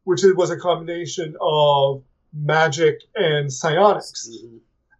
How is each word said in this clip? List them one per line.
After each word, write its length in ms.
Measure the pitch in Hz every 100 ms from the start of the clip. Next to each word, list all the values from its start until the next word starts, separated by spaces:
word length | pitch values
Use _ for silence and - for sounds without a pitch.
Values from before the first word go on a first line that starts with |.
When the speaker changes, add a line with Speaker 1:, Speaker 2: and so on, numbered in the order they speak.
Speaker 1:
which 200 | - 175
is, 100 | 190
was 160 | 180 165
a 60 | 160
combination 800 | 180 156 147 170 170 - 156 156
of 640 | 180 151 147 143 139 135 - _ _
magic 680 | 151 147 156 160 160 160 151 _
and 380 | - 170 147 143
psionics. 760 | 131 165 156 208 160 - - 117
Speaker 2:
Mm-hmm. 260 | 113 117 113 _ _ _